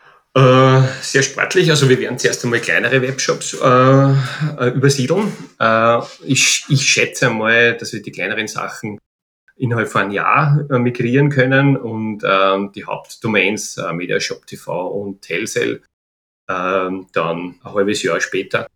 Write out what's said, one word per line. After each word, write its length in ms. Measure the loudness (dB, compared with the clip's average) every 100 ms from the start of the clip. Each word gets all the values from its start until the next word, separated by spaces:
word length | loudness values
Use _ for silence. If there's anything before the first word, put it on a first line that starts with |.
| _ _ _ 4
Äh, 460 | 6 8 6 6 4 -2
sehr 220 | -2 -2
sportlich. 480 | 0 -2 0 2 2
Also 180 | 4 4
wir 120 | 2
werden 180 | 0 -2
zuerst 240 | -2 -2
einmal 160 | -2 -2
kleinere 420 | 0 0 2 0
Webshops, 540 | 0 -2 -4 -4 -6
äh, 20 | -2
äh, 1080 | 2 6 6 6 6 2 0 -4 -4 -2 -2
übersiedeln. 600 | 2 2 2 0 0 -2 -6 -14 -2
Äh, 400 | 0 2 2 2 -2 -10
ich, 400 | -2 0 0 -2 0
ich 140 | 0
schätze 480 | 2 0 0 0 -2
mal, 460 | 0 2 4 4 0
dass 160 | -8
wir 100 | -12
die 80 | -12
kleineren 380 | -8 -6 -6 -6
Sachen 500 | -8 -10 -10 -12 -12 _ _ _ _ _ -8
innerhalb 320 | -4 -2 -2
von 120 | -2
einem 80 | -2
Jahr, 560 | -2 0 2 2 2 2
äh, 120 | 0
migrieren 500 | 0 -2 0 2 2
können 460 | 2 2 4 4 2
und, 480 | -2 -6 -6 -4 0
ähm, 440 | 2 2 0 -2
die 100 | -10
Hauptdomains, 920 | -10 -10 -12 -8 -2 0 0 -2 -6 -8
äh, 160 | -8
Mediashop 520 | -6 -4 -4 -4 -8
T 120 | -14 -16
V 320 | -8 -6 -6
und 340 | -8 -8 -12
Telcel, 600 | -8 -8 -6 -4 -4 -6 _ _ _ _ _ _ -10
ähm, 560 | -6 -2 -2 -2 -6 -6
dann 480 | -4 -4 -4 -8 -14
ein 100 | -6
halbes 300 | -2 -2 -2
Jahr 180 | -2 -2
später. 460 | -2 -6 -4 -6 -8